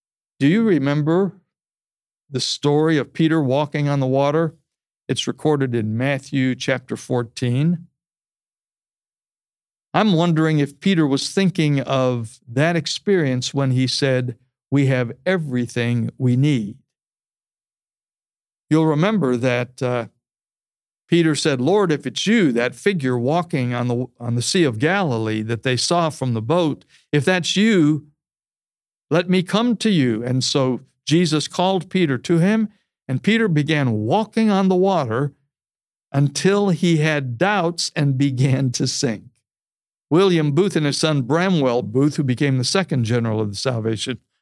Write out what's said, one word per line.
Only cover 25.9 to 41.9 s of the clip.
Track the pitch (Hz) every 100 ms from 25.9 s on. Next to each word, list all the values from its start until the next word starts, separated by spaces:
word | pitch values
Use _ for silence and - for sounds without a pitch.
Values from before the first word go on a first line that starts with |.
| 175 165
from | - 131
the | 113
boat, | 113 170 160 - _ _ _
if | 147
that's | 139 185 - 185
you, | 220 196 147 151 - _ _ _ _ _ _ _ _ _ _
let | 160 180
me | 185
come | 180 202 240 214
to | 220
you." | 175 127 110
And | 120 127
so | - 147 131 123 - _ -
Jesus | 160 175 151 -
called | - 180 190 185
Peter | 185 160 123
to | - 170
him, | 185 220 214 - _ _ -
and | 127
Peter | - 226 220
began | 151 143 151 131
walking | 107 107 190 214 226 220
on | 196 190
the | 180
water | 196 185 123 113 143 - _ _ _ _ _ _ _
until | 139 143 139 190 202 202
he | 170 180 160
had | 156 147 131 117
doubts | 185 208 170 170 - -
and | 143 131
began | 143 127 139 135 135
to | - 131
sink. | - 131 101 - _ _ _ _ _ _ _ _
William | 156 196 170 151
Booth | 143 202 170
and | 147
his | 131
son | 156 147
Bramwell | 117 160 190 170 131 120
Booth, | 107